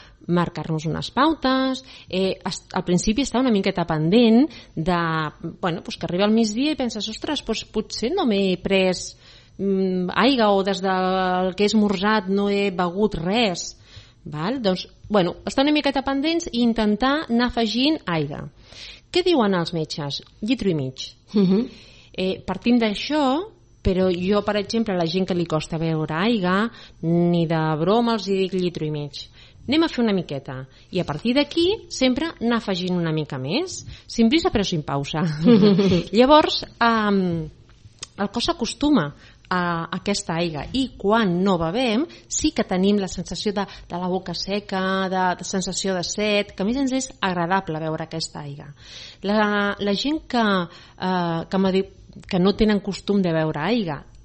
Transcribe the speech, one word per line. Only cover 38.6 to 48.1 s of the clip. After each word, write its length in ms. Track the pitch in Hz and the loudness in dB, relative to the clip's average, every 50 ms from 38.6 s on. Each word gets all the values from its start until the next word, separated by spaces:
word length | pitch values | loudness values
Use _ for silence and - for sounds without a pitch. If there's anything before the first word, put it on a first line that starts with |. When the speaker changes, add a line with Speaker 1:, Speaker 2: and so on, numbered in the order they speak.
| 240 - - - 277 294 302 214 151 143 - - - - - - _ - | -2 -6 -4 0 2 4 4 4 2 0 -6 -12 -20 -20 -20 -16 _ -4
Speaker 1:
a 320 | 185 180 175 175 170 165 165 - | -2 0 0 0 0 -2 -4 -4
aquesta 460 | - 185 - 202 202 - - - 165 165 | -6 -6 -2 -2 -2 -2 -2 -4 -2 -2
aigua 240 | 175 175 156 143 - - | -2 -2 -4 -6 -8 -4
i 220 | 165 254 269 - - | -2 -2 -2 -4 -4
quan 380 | - - 196 214 233 226 185 170 175 185 | -4 0 2 4 4 4 2 2 2 2
no 140 | 202 190 165 | 2 2 2
bevem 460 | 165 160 175 240 262 240 208 226 330 339 - - - | 0 0 0 0 0 0 0 0 -2 -4 -6 -16 -14
sí 260 | - - - - 311 | -8 -4 0 0 0
que 120 | - - 208 | 0 0 -2
tenim 320 | - 190 180 185 202 208 208 | -2 0 2 2 4 2 2
la 100 | 190 175 | 0 -4
sensació 440 | - - 170 - 180 165 - 214 | -8 -10 -10 -10 -8 -6 -4 -4
de, 140 | 190 202 190 - - - - - | -2 -4 -6 -6 -8 -18 -14 -10
de 100 | 180 175 | -8 -6
la 80 | 180 180 | -4 -2
boca 240 | 180 190 185 - 170 | -4 -4 -4 -6 -8
seca, 720 | - - - 196 208 202 - 202 190 190 190 190 190 190 185 | -8 -6 -4 -4 -6 -4 -4 -4 -2 -2 0 0 0 -2 -2
de, 140 | 185 185 185 180 175 - | 0 0 0 0 0 -2
de 60 | 175 | -6
sensació 480 | - - 190 180 196 175 - - 190 190 | -4 -4 -4 -4 -4 -6 -4 -2 -2 -2
de 100 | 180 170 | -2 -4
set, 500 | - - - 208 214 208 208 208 208 - | -4 -4 -2 0 0 0 0 -2 -2 -4
que 80 | - 190 | -4 -2
a 20 | |
més 120 | 208 247 277 | -2 0 0
ens 120 | 277 254 | 0 0
és 180 | 254 262 254 - - - | 0 -2 -4 -4 -6 -4
agradable 640 | - 190 180 175 170 165 190 196 190 - 156 156 | -2 -2 0 0 0 0 0 0 0 -2 -6 -4
beure 240 | 160 156 156 160 165 | -4 -4 -4 -6 -6
aquesta 340 | - | -6